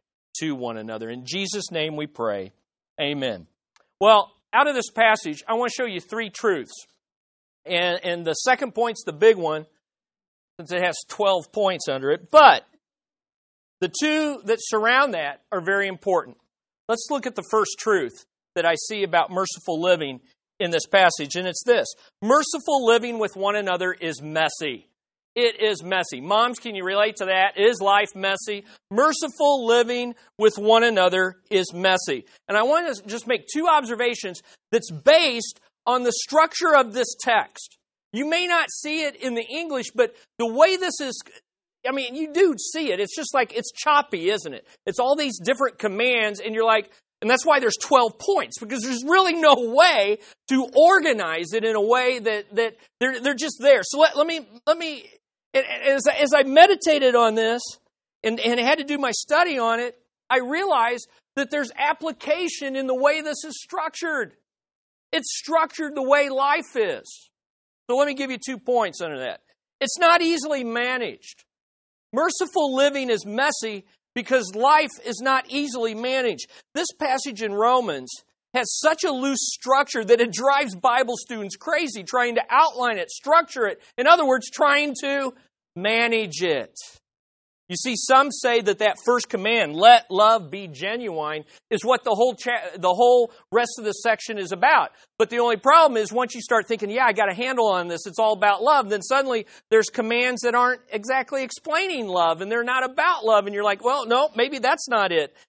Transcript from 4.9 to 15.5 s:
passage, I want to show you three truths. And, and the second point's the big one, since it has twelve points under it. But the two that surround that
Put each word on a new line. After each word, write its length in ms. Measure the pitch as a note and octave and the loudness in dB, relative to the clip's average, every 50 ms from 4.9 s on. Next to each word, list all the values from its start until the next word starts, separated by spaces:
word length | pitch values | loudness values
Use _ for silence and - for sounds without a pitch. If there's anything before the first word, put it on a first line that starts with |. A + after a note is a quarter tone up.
passage, 520 | - A3+ A3+ A3 G#3+ G#3+ - D#3+ D3+ - - | 0 2 2 4 2 2 -2 -10 -10 -10 -6
I 80 | - A3+ | -4 -4
want 160 | A#3 B3 A#3 | -2 -2 -4
to 40 | - | -4
show 120 | - B3 | -6 -6
you 140 | A3+ F#3 E3 | -6 -6 -10
three 300 | - - G#3+ A3+ A3+ G3 | -10 -10 -8 -8 -8 -10
truths. 560 | - - - G#3+ F#3 C#3 G#2+ - - - - _ _ _ _ _ _ _ _ _ _ _ _ _ _ _ _ | -10 -4 -2 0 0 0 -4 -10 -16 -20 -20 _ _ _ _ _ _ _ _ _ _ _ _ _ _ _ _
And, 340 | D#3+ F3+ E3+ F3+ F3+ F3 F3+ | -4 -2 -2 0 -2 -4 -4
and 240 | F3+ F3+ F3 F3 E3+ | -4 -6 -6 -4 -4
the 80 | D#3+ D#3 | -4 -4
second 400 | - - B3+ B3+ - C#4+ A#3 - | -2 0 0 0 0 -2 -8 -4
point's 300 | A3 A#3 A#3 G#3+ - - | -4 -4 -4 -4 -8 -10
the 80 | F3+ | -10
big 240 | D#3 D3 G#3+ A3+ A3 | -2 4 6 6 6
one, 300 | F#3 E3 D#3 D#3 D#3 D#3 _ _ _ _ _ _ _ _ _ _ _ _ _ _ _ _ _ _ - | 4 0 -4 -4 -6 -8 _ _ _ _ _ _ _ _ _ _ _ _ _ _ _ _ _ _ -18
since 140 | E3 C#3+ | -10 -6
it 100 | F3+ F3 | -4 -2
has 140 | F3+ F3 D#3+ - - - | 0 -2 -2 -4 -10 -14
twelve 440 | - - G#3 G3 F#3+ F3 D3+ _ | -6 0 2 2 2 0 -2 _
points 340 | - G#3+ G3+ F#3+ F#3 D#3 - | -4 0 0 0 0 -2 -4
under 240 | D#3+ C3+ C3 C3+ C#3+ | -4 -4 -2 0 0
it. 200 | D#3+ E3+ - - | 0 -2 -2 4
But 340 | D4+ D#4 D4 A#3+ C#3+ - _ _ _ _ _ _ _ _ _ _ _ _ _ _ _ _ _ _ _ _ _ _ _ - | 8 10 10 10 8 6 _ _ _ _ _ _ _ _ _ _ _ _ _ _ _ _ _ _ _ _ _ _ _ -6
the 120 | F#3 F3 - - | -6 -4 -4 -2
two 400 | D4 D4+ D4+ D#4 D4+ D4 C#4+ A3 - | -2 0 0 0 0 -2 -4 -6 -2
that 140 | G3+ A3+ A3+ | -2 -2 -2
surround 540 | - - A3+ G#3+ G#3+ A#3 B3 C4+ C#4+ C4+ G3 | -2 -4 -2 0 2 4 4 4 4 2 0
that 280 | E3 D3 C#3+ C#3 _ _ - | -4 -6 -6 -8 _ _ -8